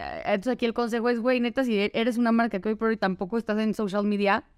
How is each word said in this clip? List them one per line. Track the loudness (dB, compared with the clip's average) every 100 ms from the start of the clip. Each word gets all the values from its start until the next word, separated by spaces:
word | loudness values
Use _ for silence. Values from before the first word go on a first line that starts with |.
| -10 -6
entonces | -2 -2 0
aquí | -2 -2
el |
consejo | -2 -2 0 0
es, | 0
güey, | 0 0
neta, | 0 0 0
si | 2
e-, | 0
eres | 0 0 2
una | 4
marca | 4 2 0
que | -4
hoy | -2
por | 0
hoy | 0
tampoco | -2 -2 -4 -4
estás | -2 0
en | 0
social | 0 -2 0 0
media | 2 2 0 -2